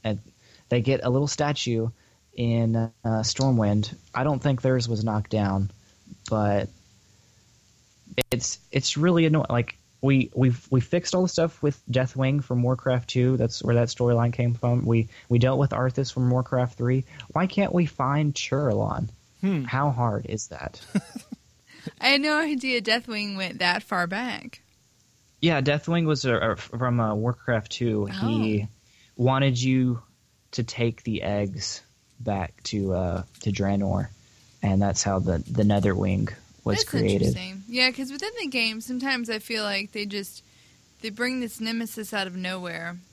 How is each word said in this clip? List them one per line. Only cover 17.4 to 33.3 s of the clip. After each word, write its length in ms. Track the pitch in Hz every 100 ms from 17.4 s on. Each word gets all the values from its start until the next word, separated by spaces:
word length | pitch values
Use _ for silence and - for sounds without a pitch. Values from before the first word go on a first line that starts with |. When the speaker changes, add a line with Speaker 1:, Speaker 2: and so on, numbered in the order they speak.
| 180
Speaker 1:
can't 260 | - 196
we 140 | 175 160
find 480 | - 131 143 151 139
Churlon? 760 | - 135 143 104 104 - 113 - _ _
Speaker 2:
Hmm. 220 | 190 175
Speaker 1:
How 260 | 123 131 143
hard 340 | 123 117 104 107
is 200 | 107 -
that? 340 | 69 - - -
<laughs> 1080 | 202 - - - - _ _ _ - - -
Speaker 3:
I 80 | 247
had 120 | 277
no 160 | 302 302
idea 440 | 320 277 262 247
Deathwing 560 | 208 233 240 214 208 190
went 220 | 185 -
that 240 | 180 180
far 220 | - 185 175
back. 540 | 196 247 202 - - _ _ _ _ _ _ _ _
Speaker 1:
Yeah, 200 | 160 151
Deathwing 440 | 131 143 - 170 160
was 200 | 147 131
a, 100 | 117
a, 200 | 110 -
from, 420 | - 113 127 120
uh, 160 | 110 107
Warcraft 560 | 117 120 - 113 107
two. 340 | - 120 107 101
He 580 | 98 113 110 110 104
Speaker 3:
Oh. 40 | 104 - _ _ _ -
Speaker 1:
wanted 460 | 123 131 139 123
you 400 | 131 131 127 117 - _ _ _ _
to 120 | -
take 400 | 113 - 117 113
the 180 | - 107
eggs 580 | 90 101 101 104 - - _ _ _ _
back 420 | 113 98 85 -
to, 300 | - 104 95
uh, 300 | 92 90 87 85